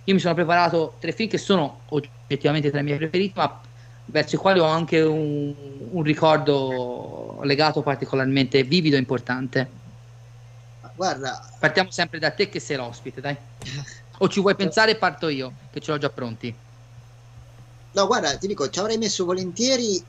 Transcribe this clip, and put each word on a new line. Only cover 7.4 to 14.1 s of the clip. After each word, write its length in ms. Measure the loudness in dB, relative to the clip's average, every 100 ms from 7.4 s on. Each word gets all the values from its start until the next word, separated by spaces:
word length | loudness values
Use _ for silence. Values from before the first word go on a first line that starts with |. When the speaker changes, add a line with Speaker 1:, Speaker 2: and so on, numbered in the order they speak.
Speaker 1:
legato 380 | -2 2 2 2
particolarmente 840 | -2 -2 -2 -2 0 0 2 2
vivido 320 | 4 2 4 2
e 40 |
importante. 680 | 2 -2 -4 -6 -4 -2 -4 -8 -20 -20 -20 -20 -20 -20 -20 -20 -20 -20
Speaker 2:
Ma 100 | -18 -4
guarda, 540 | -4 -4 -6 -8 -12 -2 0
Speaker 1:
Partiamo 240 | 2 0
sempre 300 | -2 -4 -2
da 100 | -2
te 180 | 0 -2
che 120 | -4
sei 180 | -6 -6
l'ospite, 440 | -6 -10 -14 -8
dai. 140 | -8 -8 -10 -16 -12 -12 -12 -16 -18